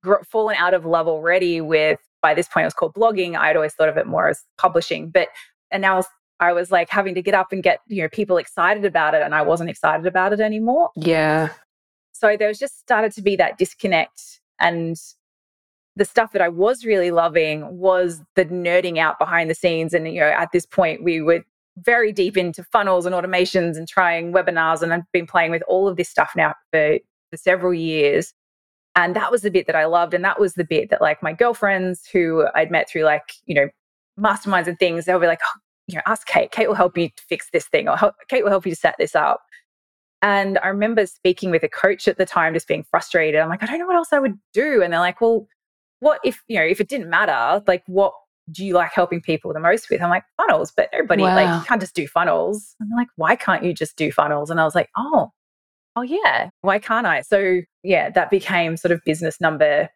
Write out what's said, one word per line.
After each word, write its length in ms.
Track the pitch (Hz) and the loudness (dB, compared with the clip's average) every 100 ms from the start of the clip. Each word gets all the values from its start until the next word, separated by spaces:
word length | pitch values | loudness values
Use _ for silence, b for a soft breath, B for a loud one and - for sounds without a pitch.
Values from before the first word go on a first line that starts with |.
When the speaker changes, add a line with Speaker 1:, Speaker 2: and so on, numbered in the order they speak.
Speaker 1:
gr-, 180 | 185 202 | 2 0
fallen 300 | - 220 214 180 | 2 -2 0 0
out 180 | 175 | 2
of 100 | 185 165 | 0 0
love 220 | 165 165 | 0 0
already 520 | 156 165 185 180 165 | 0 2 2 2 -2
with, 380 | 156 160 156 151 _ _ | 0 2 2 0 _ _
by 120 | 160 | 0
this 120 | 151 175 | 2 0
point, 140 | 170 | 0
it 20 | 160 | -2
was 80 | |
called 200 | - 160 | -2 -6
blogging. 420 | 196 226 202 175 165 | 0 0 0 -4 0
I'd 200 | 156 160 | 0 2
always 180 | 151 | -2
thought 140 | - 156 | 0 0
of 80 | 151 | 0
it 100 | - | -2
more 220 | 160 160 | 0 0
as 160 | 165 _ - | -2 _ -2
publishing, 520 | 180 170 165 156 160 | 0 0 -4 -8 0
but, 180 | 180 165 B B _ _ | 0 0 B B _ _
and 100 | 190 | -2
now 120 | 196 | 0
I 20 | 190 | 0
was, 100 | 180 _ _ _ | -2 _ _ _
I 140 | 175 | 0
was, 180 | 175 175 | 0 0
like, 180 | 185 170 | 0 0
having 280 | 202 190 180 | -2 -2 -4
to 60 | |
get 120 | 180 | 0
up 180 | 196 185 | 0 0
and 100 | 190 | -2
get, 160 | 180 - _ | 0 0 _
you 120 | 202 | -6
know, 60 | 160 | -4
people 280 | - 202 180 | -4 0 0
excited 480 | - - 175 208 | -2 -2 0 2
about 300 | 202 165 156 | 0 0 2
it, 80 | 156 | 0
and 120 | 147 | 0
I 80 | 151 | 0
wasn't 280 | 151 170 165 | 0 0 -2
excited 360 | 143 160 156 175 | -4 -2 0 -2
about 260 | 185 190 | 0 0
it 60 | 208 | 0
anymore. 500 | 214 214 226 277 339 | -2 -2 0 0 0
Speaker 2:
Yeah. 540 | - 160 160 156 156 156 - _ _ _ _ _ | -2 0 2 2 0 -2 -6 _ _ _ _ _
Speaker 1:
So 220 | - 214 208 | 0 0 2
there 120 | 214 | 0
was 100 | 214 | -2
just 200 | 269 - | -10 -12
started 340 | _ 226 220 | _ 2 2
to 80 | 208 | 0
be 140 | 196 196 | -2 2
that 220 | 165 - | 0 2
disconnect, 800 | 185 - 196 170 - - - - _ _ | -4 -2 -2 0 -2 -8 -20 -20 _ _
and 360 | 175 170 165 165 - _ _ _ _ _ _ _ _ - | -2 0 -6 -8 -14 _ _ _ _ _ _ _ _ -4
the 80 | |
stuff 280 | 196 - 220 | 0 0 0
that 80 | 196 | 0
I 80 | 175 | 0
was 360 | 170 202 247 | 2 0 0
really 260 | 233 202 175 | 0 2 2
loving 560 | 170 165 160 156 151 147 180 | 2 2 2 0 -2 -8 0
was 460 | 185 185 180 165 156 | 2 2 0 -4 -4
the 100 | - 170 | 0 0
nerding 520 | 180 175 180 180 165 | -2 0 2 0 0
out 200 | 160 - | 0 0
behind 320 | 156 170 165 | 0 0 0
the 40 | |
scenes. 380 | 160 180 165 160 | 0 0 0 -2
And, 140 | 170 160 | -2 -2
you 80 | 170 | 0
know, 80 | 151 | 2
at 220 | 156 170 | 2 0
this 120 | 175 | -2
point, 380 | - - 170 156 | -2 0 0 0
we 180 | 170 165 | -4 -2
were 240 | 156 170 - _ _ - | 2 0 -2 _ _ -6
very 360 | 180 240 220 | 0 2 0
deep 240 | 202 185 190 | 0 -2 0
into 280 | 180 160 | -4 -6
funnels 400 | 175 226 202 185 | -2 0 2 0
and 100 | 175 | 0
automations 640 | 180 185 185 180 190 170 160 | -4 -2 0 0 0 -2 -4
and 100 | 165 | -4
trying 460 | - 175 170 170 | 0 2 0 0
webinars. 480 | 185 180 170 160 160 | 0 0 0 0 0
And 140 | 170 | -2
I've 160 | 170 175 | -4 -2
been 140 | 180 170 | -4 0
playing 240 | 180 165 | 0 0
with 120 | 165 165 | -2 0
all 200 | 185 196 | 0 0
of 80 | 180 | -2
this 120 | 175 | -2
stuff 240 | - 156 | 0 -2
now 200 | - 151 151 _ | 0 -2 -2 _
for, 240 | 160 151 156 _ _ _ | 0 2 0 _ _ _
for 60 | 165 | -4
several 380 | - 180 180 | 0 0 0
years. 580 | 170 160 156 143 156 165 _ _ _ _ _ _ 180 | -2 -2 0 2 2 -4 _ _ _ _ _ _ 0
And 180 | 175 180 | 0 -2
that 140 | 170 | -2
was 120 | 233 | -2
the 80 | 202 | 0
bit 160 | 180 - | -2 0
that 100 | 160 | -2
I 80 | |
loved. 300 | 156 170 170 | 0 0 0
And 100 | 175 | -2
that 160 | 190 - | -2 0
was 140 | 196 | -2
the 100 | - | -2
bit 240 | 165 160 - | -2 -2 0
that, 140 | - | 0
like, 200 | 160 151 | 0 0
my 120 | 160 | -6
girlfriends 720 | 165 240 233 202 196 185 180 - | 0 0 0 -2 0 -2 -6 -4
who 400 | 190 170 160 147 | -2 0 0 0
I'd 160 | - 160 | 0 0
met 180 | 170 - | -2 -2
through, 140 | 165 | 0
like, 300 | 156 151 - - | 0 0 -4 -20
you 100 | - | -2
know, 140 | 147 143 _ _ _ _ - | 0 0 _ _ _ _ -4
masterminds 500 | 208 202 202 185 170 | -2 -2 0 -2 -2
and 100 | 170 | 0
things, 260 | 180 170 | 0 0
they'll 140 | 165 180 | -2 2
be 80 | 170 | 2
like, 140 | 165 | 0
"Oh, 140 | - - _ _ - | -4 -8 _ _ -12
you 80 | 165 | -8
know, 60 | 185 | -4
ask 200 | 220 - | -4 -2
Kate. 260 | - - | -2 -2
Kate 160 | - 226 | -2 0
will 60 | |
help 220 | 202 180 175 | 2 0 0
you 140 | 170 - - | -4 -6 -10
fix 220 | 165 - | -10 -4
this 140 | 165 - | -4 0
thing, 200 | 151 151 | -2 0
or 80 | 160 | 0
help, 160 | 202 - - | 0 -2 -4
Kate 160 | 262 | -2
will 60 | 208 | 2
help 160 | 196 180 | 0 -2
you 80 | |
set 200 | 160 165 - | -2 -2 0
this 160 | - | -2
up." 280 | 160 143 - _ B _ _ _ _ _ _ | 0 0 -2 _ B _ _ _ _ _ _
And 360 | 208 202 196 190 | 0 2 2 0
I 60 | 190 | -2
remember 360 | 202 214 226 196 | -2 0 0 -2
speaking 440 | - 185 180 190 | 0 -2 0 0
with 120 | 165 | 0
a 40 | 156 | -2
coach 380 | - 190 190 - | 0 0 2 -2
at 80 | - | 0
the 80 | 185 | -2
time, 280 | - 165 | 0 0
just 140 | 160 - | -2 -4
being 160 | 156 | -6
frustrated. 560 | 156 170 - 170 156 151 | -2 -4 0 -2 0 0
I'm 80 | 160 | 0
like, 120 | 180 | -4
"I 40 | 220 | -6
don't 120 | 311 | -6
know 80 | 359 | 0
what 100 | 359 | 0
else 160 | 330 | 2
I 60 | 294 | 0
would 180 | 269 196 _ | 0 -4 _
do." 280 | 208 294 254 | -2 2 2
And 100 | 175 | 2
they're 80 | 170 | 2
like, 200 | 180 - | 0 0
"Well, 280 | 226 226 220 _ _ _ _ _ | 0 0 -4 _ _ _ _ _
what 200 | 277 302 | 0 2
if, 180 | 269 - _ | -2 -4 _
you 100 | 214 | -2
know, 60 | |
if 160 | 160 196 | 0 0
it 80 | 208 | -2
didn't 200 | 269 170 | -4 -2
matter, 520 | 170 208 135 120 185 202 | 0 2 0 0 0 0
like, 160 | 180 - | -2 0
what 260 | 185 196 - _ _ - | 0 0 -2 _ _ -20
do 140 | 160 196 | -10 0
you 80 | |
like 180 | 175 165 | 0 2
helping 280 | - 175 170 | 0 -2 -2
people 300 | - 160 180 | -4 -4 -4
the 40 | 156 | -2
most 280 | 170 220 - | 0 0 -2
with?" 120 | - | -2
I'm 80 | 175 | 0
like, 140 | 185 - - | -2 -4 -2
"Funnels, 340 | 381 160 165 - | 2 2 0 -2
but 140 | - | -2
nobody, 300 | - - 196 | -2 0 2
like, 240 | 190 185 180 | 4 4 2
Speaker 2:
Wow. 100 | 170 | 0
Speaker 1:
you 40 | |
can't 160 | - 240 | -2 -2
just 140 | 185 | -2
do 120 | - 139 | -6 -2
funnels." 720 | - 175 165 170 214 - _ | -2 0 0 -2 -4 -10 _
And 120 | 208 | -6
they're 80 | 226 | -4
like, 100 | 240 - | -4 -4
"Why 180 | 160 240 | 0 0
can't 280 | - 180 | 0 -2
you 80 | 175 | -2
just 220 | 160 156 - | -4 -8 -4
do 160 | 156 | -2
funnels?" 380 | - 147 147 147 | 0 0 -2 -2
And 100 | 165 | 0
I 40 | |
was 100 | 160 170 | 0 0
like, 140 | - 196 | -2 -6
"Oh, 360 | 269 302 156 _ _ _ _ _ _ - | 0 0 -2 _ _ _ _ _ _ -10
oh 60 | |
yeah, 480 | 247 339 427 120 180 _ | -6 -2 0 0 -4 _
why 180 | 190 202 | -2 -2
can't 280 | - 226 220 | 0 -2 0
I?" 160 | 151 | -2
So 400 | - 202 196 180 175 _ | 0 0 2 0 -2 _
yeah, 280 | 185 175 147 | 0 0 2
that 200 | - 156 | 0 2
became 460 | 196 - 180 165 165 | 0 0 -2 -2 -2
sort 160 | 170 | 0
of 100 | 170 | 0
business 360 | - 160 165 - | -2 -2 -4 0
number 480 | 165 151 151 147 156 | -2 2 2 2 -2